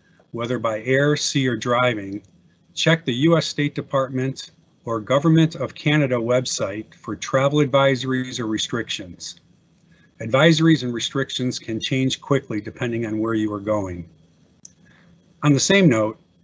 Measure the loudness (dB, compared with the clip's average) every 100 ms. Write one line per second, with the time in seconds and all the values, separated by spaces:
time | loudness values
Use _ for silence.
0 | _ _ _ -8 -4 -2 -2 -4 0 2
1 | 2 2 0 0 0 0 0 2 2 0
2 | -6 -10 -12 _ _ _ _ -2 2 2
3 | 0 0 2 2 0 -2 -4 -4 -4 -2
4 | -2 -2 -4 -6 -14 _ _ _ -6 -6
5 | 0 2 4 4 4 0 -10 -4 0 2
6 | 2 0 0 0 -2 -4 -6 -6 -12 -14
7 | -10 -10 -2 0 2 2 2 4 4 2
8 | -2 -4 -4 -6 -4 -4 -4 -6 -6 -8
9 | -12 -16 -16 -18 _ _ _ _ _ _
10 | _ -14 -2 4 6 6 4 4 2 -6
11 | -6 -4 -6 -4 -4 -4 -6 -6 -4 -2
12 | -2 -2 -2 -2 -2 -8 -8 -8 -6 -4
13 | -4 -4 -2 -2 -4 -4 -4 -4 -4 -8
14 | -12 _ _ _ _ _ -20 _ _ _
15 | _ _ _ _ 2 2 4 4 6 4
16 | 0 -4 _ _